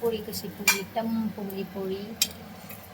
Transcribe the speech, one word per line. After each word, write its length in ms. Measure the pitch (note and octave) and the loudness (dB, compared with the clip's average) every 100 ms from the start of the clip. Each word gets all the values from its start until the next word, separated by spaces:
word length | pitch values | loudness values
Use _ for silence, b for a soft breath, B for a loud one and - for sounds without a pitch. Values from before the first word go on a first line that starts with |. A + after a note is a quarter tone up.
पोळी 160 | A#3 G#3+ | 2 2
कशी 300 | G#3+ F3+ F#3+ | -2 -4 -4
फुगली, 340 | - G3+ G3+ F#3+ A3+ | 2 4 4 2 0
टम 320 | A3+ A3+ G#3+ - | 4 4 2 0
फुगली 280 | G3 G3 F#3 | -2 -2 -2
पोळी. 240 | G3 F#3+ G3 G#3 A3+ - - G#3+ - - - - | -2 0 0 -4 0 0 0 -12 -12 -12 -12 -12